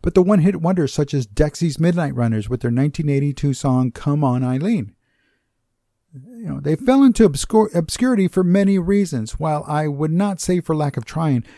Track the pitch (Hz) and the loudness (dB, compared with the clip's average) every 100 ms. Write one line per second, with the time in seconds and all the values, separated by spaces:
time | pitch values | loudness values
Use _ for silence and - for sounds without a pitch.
0 | 185 185 180 208 170 185 165 185 139 - | 2 2 4 4 4 2 -2 0 0 -2
1 | 143 143 120 - 151 - 170 143 170 175 | -2 -2 -4 -2 -2 0 -4 0 0 0
2 | 147 127 117 110 104 120 123 120 147 - | -4 -2 -2 -2 -4 -6 -2 0 0 -2
3 | 151 139 143 139 143 131 139 127 127 - | -2 0 -2 -2 -4 -2 0 0 0 -2
4 | - 147 139 123 127 131 180 220 104 _ | -2 0 0 0 -2 -2 -2 -2 -4 _
5 | _ _ _ _ _ _ _ _ _ _ | _ _ _ _ _ _ _ _ _ _
6 | _ 139 165 233 196 139 143 160 262 269 | _ -20 -20 -14 -10 -6 -2 0 2 6
7 | 269 220 214 139 - 220 214 175 160 - | 4 6 4 4 0 2 2 0 -4 -2
8 | 254 233 185 190 180 190 196 196 170 202 | 0 2 2 2 2 4 4 2 2 0
9 | 190 127 107 - 160 151 147 151 151 143 | 0 -4 -6 -6 -4 -4 -2 -2 -2 -2
10 | 156 170 202 190 - 180 - 156 143 135 | -2 0 -2 -2 -2 -2 -2 -2 -2 -4
11 | - 156 160 127 - | -8 -4 0 0 -2